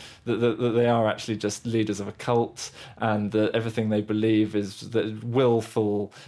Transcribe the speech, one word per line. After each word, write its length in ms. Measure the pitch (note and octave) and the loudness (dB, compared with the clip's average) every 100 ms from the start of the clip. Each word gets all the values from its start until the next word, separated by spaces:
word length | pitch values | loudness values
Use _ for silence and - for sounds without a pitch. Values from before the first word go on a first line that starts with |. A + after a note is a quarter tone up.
| - - | -14 -10
that, 120 | B2 G#2+ | -4 0
that, 220 | A#2+ G#2+ | 0 2
that 120 | A#2+ | 0
they 160 | A2+ A#2+ | 2 4
are 220 | A#2 G#2+ | 4 2
actually 280 | - - G#2+ | 0 -4 -4
just 300 | G#2 - A#2+ | -4 -4 -2
leaders 340 | A2+ G#2 G2 | 0 0 -2
of 80 | G2 | -8
a 40 | |
cult, 580 | - - A#2 A#2 - - - - - | -6 0 0 0 -6 -14 -14 -20 -4
and 340 | A2+ G#2+ G2+ | 0 0 0
that 220 | G#2+ G#2+ | 2 2
everything 340 | A2+ A#2 A2+ G#2+ | 0 -2 -2 0
they 120 | G#2 | 0
believe 540 | G#2 G#2+ A2 A2 G#2+ | 0 0 4 4 2
is 360 | G#2+ G2 - G2 | 0 -4 -8 -4
the 280 | A2+ G2+ A2 | -2 -2 -6
willful 920 | A#2 B2 B2+ A#2 - A#2 G#2+ G#2 G2+ - | -2 2 4 4 0 0 0 0 -4 -10